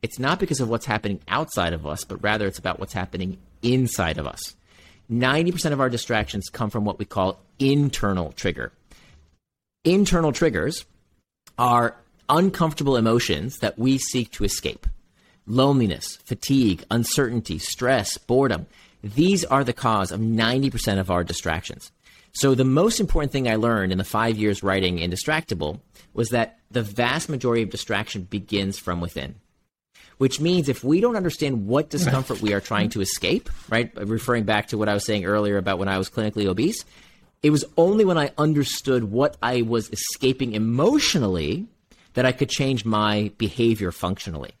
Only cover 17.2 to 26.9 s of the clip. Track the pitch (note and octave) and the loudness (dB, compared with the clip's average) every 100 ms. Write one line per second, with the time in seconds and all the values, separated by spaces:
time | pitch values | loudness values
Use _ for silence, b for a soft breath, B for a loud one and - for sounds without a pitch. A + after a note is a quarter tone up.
17.2 | B2+ A#2 - D#2 - - B2 C3 G2 - | 0 -2 -4 -8 -8 -4 0 0 0 -8
18.2 | - B2 C3+ E2+ - b b b G#2+ A2 | 0 2 2 0 -4 b b b -6 2
19.2 | F3 G3 E3+ C3+ B2 A#2+ B2 A2 F#2+ F#2 | 4 4 2 0 0 0 0 2 0 -2
20.2 | A2+ A2+ A2+ B2+ C#3 B2 - G2 F#2 F2 | 0 2 2 2 0 0 0 0 2 0
21.2 | F2 F2+ - D#2+ - - - _ b b | 0 -4 -4 -4 -6 -16 -18 _ b b
22.2 | b - C#3 C3 C3 C3+ G#3 A3+ G3+ - | b 0 2 4 4 4 2 2 2 2
23.2 | C#3+ C#3 B2+ A2 A#2 A2 F#2+ F#2 G2+ G#2+ | 0 -2 0 2 2 2 0 0 -2 0
24.2 | A#2 A2 G#2 G2 G2 F#2+ F#2 F2 F2 F2+ | 0 0 0 0 0 2 0 0 -4 -4
25.2 | - D#3 - F2+ D2+ G2 _ b b - | -2 -4 -2 -4 -4 -6 _ b b -4
26.2 | A2+ A#2 A2+ _ _ B2 G#2+ | -2 0 -2 _ _ -4 -4